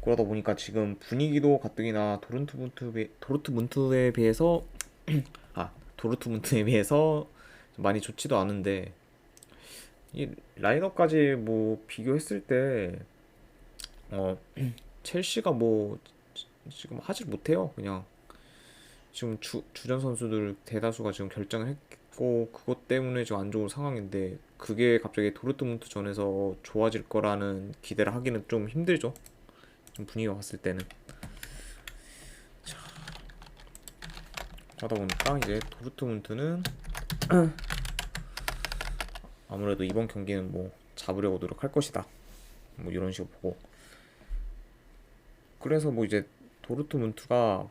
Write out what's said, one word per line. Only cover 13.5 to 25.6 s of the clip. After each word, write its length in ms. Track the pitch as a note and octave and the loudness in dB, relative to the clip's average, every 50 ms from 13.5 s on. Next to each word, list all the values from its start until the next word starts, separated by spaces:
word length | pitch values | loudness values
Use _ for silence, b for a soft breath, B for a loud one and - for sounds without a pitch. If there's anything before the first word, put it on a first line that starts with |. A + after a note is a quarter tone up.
| _ - - - - - - - - - - - | _ -20 -20 -20 -18 -18 -18 -16 -16 -20 -14 -8
어, 260 | G2+ G2 F#2+ F#2 F#2+ F2+ - - - | -4 -2 0 0 -2 -2 -8 -16 -6
<clears throat> 480 | - C3+ B2+ A#2 - - - - - - | -4 -4 -4 -4 -6 -14 -20 -20 -16 -14
첼시가 480 | - - F3 F#3 - - A#3 G#3+ F#3+ | -4 -4 -2 -2 0 -2 0 2 2
뭐 480 | D3+ A#2 A#2 A2+ A2+ G#2+ G#2 G#2 G#2 - _ - _ _ _ _ _ | 2 4 4 4 4 4 2 0 -4 -8 _ -20 _ _ _ _ _
지-, 140 | - - _ _ _ _ - | -16 -16 _ _ _ _ -18
지금 300 | - - - - B2 A#2+ | -16 -14 -14 -12 -12 -10
하질 280 | - - G3 - A#3 D#3 | -6 -6 -6 -6 -6 -6
못해요. 440 | G#2 G#2 - - D#3+ F3+ F#3+ D#3 - | -8 -6 0 2 2 2 2 -2 -4
그냥 300 | - G#2 G2 F#2+ F#2 F#2+ - _ _ _ - B B B B B B B B B B B B B B B B _ | -6 -6 -6 -6 -6 -8 -12 _ _ _ -20 B B B B B B B B B B B B B B B B _
지금 240 | - - A#2+ A2 G#2+ | -6 -4 -4 -4 -4
주-, 240 | - - - B2 - - - | -6 -6 -8 -8 -8 -8 -16
주전 260 | - - A#2+ B2+ C3 | -14 -4 -2 -2 0
선수들 560 | C3+ C3+ A#2+ A2+ A#2+ A2+ A2 G#2+ G#2 G#2 G2+ - - | 0 -2 -2 -2 -2 0 0 0 0 0 -4 -6 -10
대다수가 460 | - A#2 A2 G#2+ A#2 A2+ A2+ A2+ G#2 | -4 -4 0 0 0 -2 0 -2 -4
지금 180 | G2 - G2 F#2+ | -2 -2 -6 -6
결정을 380 | - - G2+ G2 - A2+ A2 B2 | -4 -6 -6 -4 -4 -4 -2 -4
했고, 840 | C#3+ D3 - _ - - - - - - B2+ B2 A#2+ A#2 A2+ A2+ | -6 -8 -10 _ -20 -20 -20 -20 -6 -2 2 2 4 2 2 0
그것 360 | - - - - D3 - - - | -6 -10 -4 -4 -4 -4 0 0
때문에 360 | B2 C3 C3 B2+ B2+ B2 A#2+ | 0 0 2 0 -2 -2 -2
지금 160 | A2 A2 G2 | -2 -2 -2
안 120 | F#2+ G2+ | -2 -2
좋은 160 | G#2 A2 G#2+ G2+ | 0 0 -2 -2
상황인데 680 | - C#3 C#3+ C#3+ C3+ A#2 G2+ F#2+ G2 G2 F#2+ F#2 - - - _ - - | -4 -4 -4 -4 -4 -4 -6 -4 -2 -2 -2 -2 -4 -8 -14 _ -20 -16
그게 420 | - - A2 A2 A#2+ A#2+ A#2 A2+ | -6 -6 2 4 6 6 6 6
갑자기 340 | - G#2+ - - G#2 G#2 G2+ | 4 0 -2 2 0 2 0
도르트문트 560 | - - B2+ C3+ - | -2 -4 -4 -2 -2